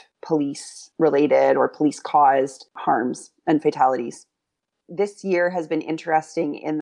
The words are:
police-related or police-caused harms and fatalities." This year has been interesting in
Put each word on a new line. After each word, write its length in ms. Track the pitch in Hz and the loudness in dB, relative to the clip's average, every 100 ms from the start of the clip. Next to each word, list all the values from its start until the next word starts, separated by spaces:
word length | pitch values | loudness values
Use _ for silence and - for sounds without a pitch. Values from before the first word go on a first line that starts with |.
| - _ | -20 _
police-related 1300 | - 156 143 143 - - - - 156 143 147 135 135 135 | -4 -2 -2 -6 -14 -20 -14 0 2 4 4 4 4 2
or 100 | 131 | 0
police-caused 1000 | - 151 - - 156 139 139 135 - - - | 0 -2 -2 -2 4 4 4 0 -6 -20 -8
harms 540 | - 131 123 - - _ - | -2 -2 -2 -6 -14 _ -2
and 160 | 156 | 0
fatalities." 640 | 151 147 131 127 117 - - _ _ _ _ _ - | 0 2 0 0 -6 -12 -20 _ _ _ _ _ -10
This 360 | 180 202 - | -6 -6 -4
year 260 | 190 175 175 | -2 0 0
has 180 | 180 156 | -2 -4
been 140 | 160 | -4
interesting 720 | - 160 170 156 - 165 147 | -4 -6 -2 -2 0 -4 -4
in 280 | 147 151 156 | -6 -6 -4